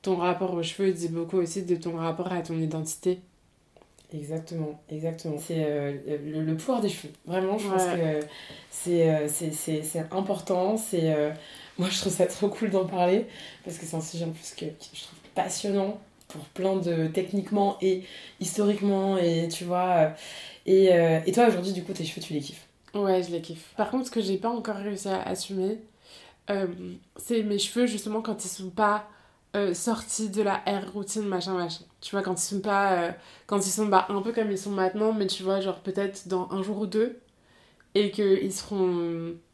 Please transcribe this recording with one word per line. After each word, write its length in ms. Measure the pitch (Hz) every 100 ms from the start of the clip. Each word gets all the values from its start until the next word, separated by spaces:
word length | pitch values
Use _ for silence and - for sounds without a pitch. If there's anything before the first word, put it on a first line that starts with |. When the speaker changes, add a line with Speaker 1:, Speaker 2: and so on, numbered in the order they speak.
Speaker 1:
ton 160 | 196 180
rapport 360 | 175 180 185
aux 100 | 175
cheveux 280 | 165 - 196
dit 160 | 170 170
beaucoup 280 | 165 165 185
aussi 260 | 170 196
de 120 | 180 170
ton 200 | 170 165
rapport 360 | 165 165 180
à 80 | 180
ton 160 | 165 165
identité. 600 | 160 160 156 - 185 180 - _ _ _ _ _ _ _ _
Speaker 2:
Exactement, 680 | 156 147 160 160 165 156 151 -
exactement. 480 | 151 165 165 165 151
C'est, 240 | - 165 151
euh, 320 | 147 143 143 143
le, 380 | 147 147 156
le 120 | 160 160
pouvoir 240 | - 247
des 80 | 202
cheveux. 220 | 165 - - -
Vraiment, 320 | 180 190 214
je 100 | 202
pense 140 | 190
Speaker 1:
Ouais. 360 | 180 170 160 151
Speaker 2:
que 60 | 151 - - - -
c'est, 400 | - 175 175 160
euh, 180 | 156 147
c'est, 240 | 151 165
c'est, 300 | 151 - 156
c'est 240 | 156 170 160
important. 680 | 185 190 180 - 180 185 220
C'est, 340 | 220 180 160
euh, 180 | 151 147 156 - - - -
moi, 80 | 180
je 80 | 190
trouve 140 | 196
ça 140 | - 175
trop 200 | - 208
cool 200 | 202 214
d'en 160 | 190 185
parler 400 | 180 180 202 226 - - - -
parce 120 | 165
que 60 | 160
c'est 80 | 165
un 60 |
sujet 240 | 156 170 165
en 40 |
plus 220 | 160 -
que, 140 | - 156
que 200 | - -
je 80 | -
trouve 140 | - - -
passionnant 640 | - 185 - 208 196 196 214 - _ _
pour 140 | 151
plein 340 | 151 - 185 190
de, 320 | 175 165 160
techniquement 680 | 160 180 202 190 202 196 196
et 220 | 190 185 185 - - -
historiquement, 800 | 165 - 208 202 202 196 196 190
et 300 | 175 165 170
tu 160 | 160
vois, 320 | 175 180 180 175
euh, 120 | 156 156 - - - - -
et, 260 | 190 190
euh, 260 | 175 165 160 175
et 60 |
toi, 160 | 185 240
aujourd'hui, 260 | 180 185
du 100 | 185
coup, 100 | 170
tes 120 | 190 160
cheveux, 160 | -
tu 120 | -
les 60 | 151
kiffes ? 260 | 139 - - _ -
Speaker 1:
Ouais, 300 | 202 196 185
je 80 | 170
les 100 | 170
kiffe. 320 | 160 160 - -
Par 120 | 208
contre, 160 | 262 254
ce 40 |
que 100 | 226
j'ai 160 | 190 190
pas 120 | 226
encore 260 | 240 220 202
réussi 300 | 202 196 196
à 140 | 190
assumer, 560 | 185 185 - 196 190 226 - _ - - - _ -
euh, 160 | 202 190 175 180 180 _ -
c'est 240 | - 233
mes 160 | 214 202
cheveux, 300 | - 240 247
justement, 340 | 208 214 214
quand 240 | 226 214 185
ils 40 |
sont 200 | - 185
pas, 380 | 180 208 208 208 - _ _ _ 208
euh, 200 | 196 175
sortis 540 | 240 226 - - 220
de 120 | 196
la 220 | 208 190 -
hair 260 | 196 190
routine, 340 | 208 196 214 208
machin, 280 | 185 170
machin. 300 | 185 170 160 - _
Tu 140 | - 196
vois, 80 |
quand 100 | 190
ils 220 | 180 - 202
sont 40 |
pas, 320 | 214 196 196
euh, 180 | 185 170 175 - - -
quand 140 | 202 190
ils 40 |
sont, 140 | 185 214
bah, 220 | 196 -
un 100 | 202
peu 80 | 208
comme 160 | 226 214
ils 80 | 190
sont 140 | 202
maintenant, 420 | 196 185 208 220
mais 140 | 220 196
tu 160 | -
vois, 160 | 185 196
genre, 200 | 190 185
peut-être 460 | - 190 196 196 180
dans 220 | 185 180
un 120 | 190
jour 160 | 190 202
ou 80 | 208
deux, 320 | 214 240 240 _ _ _ _ _ _ _
et 160 | 196 202
qu'ils 420 | 202 202 190 190
seront 840 | 190 - 202 185 175 170 165 165 165 _